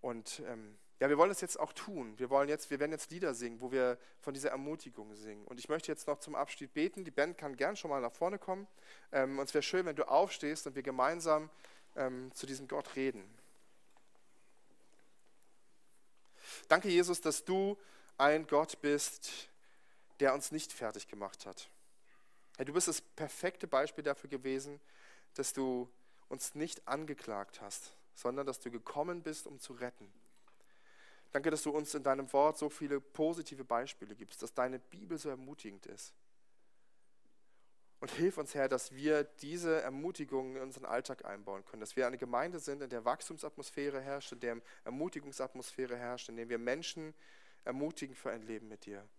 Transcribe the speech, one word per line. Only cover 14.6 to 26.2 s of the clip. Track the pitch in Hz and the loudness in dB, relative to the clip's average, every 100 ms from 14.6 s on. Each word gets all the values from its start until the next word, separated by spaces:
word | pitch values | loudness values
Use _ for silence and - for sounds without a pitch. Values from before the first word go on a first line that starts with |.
| - - - - - - - - - - - - - - - - - - - - - | -20 -20 -20 -20 -20 -20 -20 -20 -20 -20 -20 -20 -20 -20 -20 -20 -20 -18 -14 -14 6
Danke, | 160 202 | 6 8
Jesus, | 175 175 175 | 6 6 4
dass | 156 143 | 2 0
du | - 190 196 202 - - - - | 2 2 2 0 -8 -20 -20 6
ein | 143 156 156 | 6 6 4
Gott | 147 160 - | 4 4 0
bist, | 147 147 - - - - - - - - - - - - | 2 2 2 -4 -10 -10 -12 -18 -20 -20 -20 -20 -20 4
der | 139 | 4
uns | 135 - | 4 0
nicht | 151 - | -4 -6
fertig | - 117 107 - | -6 -6 -6 -10
gemacht | 104 98 - 101 | -8 -8 -8 -12
hat. | 95 - - - - - - - - - - | -12 -16 -18 -20 -20 -20 -20 -20 -20 -20 -8
Hey, | |
du | 131 | 0
bist | 160 175 | 2 2
das | 156 | 0
perfekte | - - 156 - 175 - - | -6 -8 -6 -2 -4 -2 2
Beispiel | 131 151 - | 4 4 0
dafür | 147 139 139 | -2 -2 -4
gewesen, | 135 131 135 135 143 - - - - - - | -4 -2 -2 -4 -12 -16 -20 -20 -20 -16 -4
dass | 135 | -4
du | - 131 123 123 - - - | 0 0 0 -4 -10 -20 -20